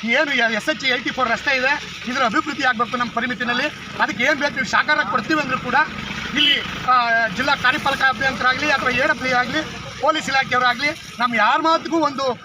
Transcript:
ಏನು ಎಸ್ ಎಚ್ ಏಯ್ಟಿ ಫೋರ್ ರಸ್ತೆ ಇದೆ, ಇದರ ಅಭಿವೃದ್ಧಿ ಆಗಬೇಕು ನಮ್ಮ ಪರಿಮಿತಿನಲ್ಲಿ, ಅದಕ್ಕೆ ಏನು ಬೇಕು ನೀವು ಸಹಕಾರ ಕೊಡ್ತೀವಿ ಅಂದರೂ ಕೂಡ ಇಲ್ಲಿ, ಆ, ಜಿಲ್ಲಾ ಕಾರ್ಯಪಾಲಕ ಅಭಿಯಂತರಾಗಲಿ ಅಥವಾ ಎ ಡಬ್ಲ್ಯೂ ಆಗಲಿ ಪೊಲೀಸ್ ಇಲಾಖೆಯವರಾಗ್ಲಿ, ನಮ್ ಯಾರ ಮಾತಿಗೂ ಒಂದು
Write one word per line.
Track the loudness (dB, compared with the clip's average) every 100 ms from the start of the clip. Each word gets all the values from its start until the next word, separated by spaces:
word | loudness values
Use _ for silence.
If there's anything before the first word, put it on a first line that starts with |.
| 2
ಏನು | 0 2 2 0
ಎಸ್ | 0 -2
ಎಚ್ | -2
ಏಯ್ಟಿ | -2 -2 -2
ಫೋರ್ | -2 0
ರಸ್ತೆ | 0 0 0
ಇದೆ, | 0 0 -4 -10 -6
ಇದರ | 0
ಅಭಿವೃದ್ಧಿ | 2 2 -2 0
ಆಗಬೇಕು | 0 2 -2 -2
ನಮ್ಮ | -2
ಪರಿಮಿತಿನಲ್ಲಿ, | -2 -4 -4 -2 -2 -4 -6 -12 -2
ಅದಕ್ಕೆ | -2 2
ಏನು | 0
ಬೇಕು | 2 -2
ನೀವು | -2 0
ಸಹಕಾರ | 0 2 0
ಕೊಡ್ತೀವಿ | 2 -2 0 0
ಅಂದರೂ | 0 -4
ಕೂಡ | 0 2 0 -4 -8 -8 -4
ಇಲ್ಲಿ, | 0 2 2 0 -6 2
ಆ, | 2 4 2 0
ಜಿಲ್ಲಾ | 0 0
ಕಾರ್ಯಪಾಲಕ | 2 2 2 -2 2 0
ಅಭಿಯಂತರಾಗಲಿ | 2 -2 2 0 0 0
ಅಥವಾ | 2 2
ಎ | 2 2
ಡಬ್ಲ್ಯೂ | 0 0 0
ಆಗಲಿ | 0 -2 -4 -10 -12 -2
ಪೊಲೀಸ್ | 0 0 0
ಇಲಾಖೆಯವರಾಗ್ಲಿ, | 0 2 2 2 2 -4 -4 -12 -4
ನಮ್ | 0 4
ಯಾರ | 4 4 4
ಮಾತಿಗೂ | 2 2 0 0
ಒಂದು | 0 -2 -2